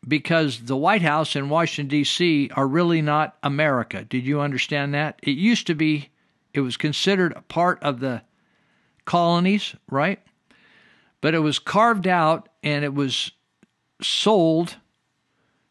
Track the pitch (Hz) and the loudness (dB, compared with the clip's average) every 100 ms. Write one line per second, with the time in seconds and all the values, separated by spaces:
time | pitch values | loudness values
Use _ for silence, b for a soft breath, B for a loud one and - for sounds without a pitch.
0 | 123 151 - 165 151 113 117 135 165 214 | -4 -2 2 2 2 -2 -6 -2 2 2
1 | 160 151 151 143 139 156 165 - 139 147 | 2 0 0 -4 -2 0 0 -2 -2 0
2 | 139 - 175 147 135 - 139 156 175 165 | 0 0 2 2 0 0 0 2 2 2
3 | 147 151 156 - 143 143 151 127 110 95 | 2 0 -2 -4 -4 0 0 0 -2 -8
4 | 110 127 127 143 143 127 - 147 143 143 | -6 -4 -2 -2 -2 -4 -4 -4 -2 -2
5 | 151 - - 139 208 240 - 156 156 151 | -4 -4 -4 0 2 2 0 0 0 0
6 | 143 _ _ _ _ 143 131 - 151 139 | -6 _ _ _ _ -2 -2 -2 -4 -2
7 | 185 196 170 - - 165 175 - 147 120 | 0 2 0 -2 -6 0 0 0 -2 -2
8 | 131 117 - _ _ _ _ _ _ _ | -4 -6 -12 _ _ _ _ _ _ _
9 | - 175 170 170 180 202 - - - 139 | -2 2 4 2 2 0 -2 -14 -6 -2
10 | 143 - _ _ b b b b b b | -2 -4 _ _ b b b b b b
11 | b b 151 165 151 135 - 202 233 214 | b b 0 2 0 -2 0 2 4 2
12 | 180 175 156 165 - _ 147 147 147 143 | 2 2 2 0 -4 _ -4 -2 -2 -2
13 | 135 - - - _ _ _ _ _ - | -2 -2 -6 -10 _ _ _ _ _ -10
14 | - - 208 214 160 160 175 - _ _ | -4 0 2 4 4 2 -2 -8 _ _
15 | _ _ _ _ _ _ _ | _ _ _ _ _ _ _